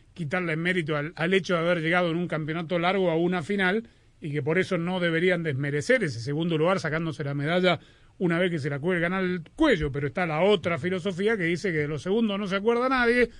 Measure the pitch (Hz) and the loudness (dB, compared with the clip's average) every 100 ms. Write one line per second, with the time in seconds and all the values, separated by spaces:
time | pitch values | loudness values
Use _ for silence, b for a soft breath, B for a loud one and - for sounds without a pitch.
0 | b - 147 180 170 156 175 185 160 147 | b -10 -4 -2 -2 -2 0 -2 -2 -2
1 | 151 147 170 190 180 170 170 175 160 180 | -4 -4 0 0 2 0 2 0 2 2
2 | 175 165 170 160 156 165 165 175 175 196 | 2 0 -2 -4 -4 -6 -2 0 2 2
3 | 180 160 175 180 147 202 180 220 233 b | 2 2 0 0 -2 0 2 0 -4 b
4 | b _ 156 147 139 180 - 180 170 185 | b _ -6 -4 0 0 0 -2 -2 -2
5 | 175 165 185 175 160 131 143 147 - 254 | 0 2 2 2 0 -2 -2 -2 2 2
6 | 165 117 120 147 170 156 170 190 156 160 | 0 -4 -4 -2 0 2 2 2 0 -2
7 | 165 151 139 143 147 180 180 156 b b | -4 -4 -6 -4 0 2 4 2 b b
8 | b - 175 170 185 165 143 139 170 175 | b -2 0 2 0 -2 -4 -4 -2 0
9 | 170 190 185 180 - - 311 180 147 139 | 0 0 -2 -2 -6 0 2 4 0 -2
10 | 143 190 175 151 196 202 175 160 180 185 | -4 -2 -2 2 4 4 0 -2 -2 -2
11 | 196 170 208 220 165 175 196 156 147 147 | -4 -2 0 0 0 0 0 -2 -2 -4
12 | 180 226 220 196 202 196 214 233 254 254 | 0 0 2 0 -2 0 2 2 2 2
13 | 233 247 233 | 4 4 2